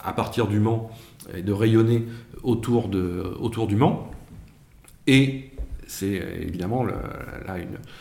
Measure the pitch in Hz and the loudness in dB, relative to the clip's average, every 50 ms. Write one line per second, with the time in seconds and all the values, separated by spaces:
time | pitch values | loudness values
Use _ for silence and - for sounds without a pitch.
0 | - 90 90 - 104 - - 120 113 101 104 104 104 113 113 110 113 - - - | -8 -6 -2 -2 -2 -2 0 0 2 2 4 4 4 4 2 0 -2 -6 -12 -16
1 | - - - - - - - 92 87 101 101 98 113 113 110 113 113 113 117 117 | -20 -20 -20 -20 -16 -12 -8 -6 -2 0 0 2 2 4 6 6 6 6 4 2
2 | 117 - - - - - - - - 127 117 117 113 123 120 120 117 98 98 95 | 2 -2 -8 -12 -16 -16 -14 -6 0 0 0 0 2 2 2 2 2 2 0 0
3 | 90 90 87 90 90 92 - - - 113 113 113 113 92 101 104 135 175 - - | 0 0 -2 -2 -4 -4 -6 -4 -4 -4 -2 -2 0 2 4 4 6 4 4 2
4 | - - - - - - - - - - - - - - - - - - - - | -4 -10 -14 -16 -16 -18 -18 -18 -18 -20 -20 -20 -20 -20 -20 -20 -20 -20 -16 -4
5 | - - 131 135 135 135 135 - - - - - - - - - - - - - | 2 6 6 6 6 4 2 -4 -8 -12 -10 -10 -10 -8 -8 -12 -12 -10 -8 -4
6 | 95 98 101 92 - 92 87 85 82 82 82 87 87 92 113 127 123 101 - - | -2 -2 -2 -2 -4 -6 -6 -6 -6 -4 -4 -4 -2 -2 0 0 0 0 -2 -4
7 | - - - - - - - - - - 95 90 87 - - - - - - - | -6 -8 -8 -10 -10 -10 -10 -10 -8 -8 -6 -6 -6 -8 -10 -12 -12 -14 -16 -18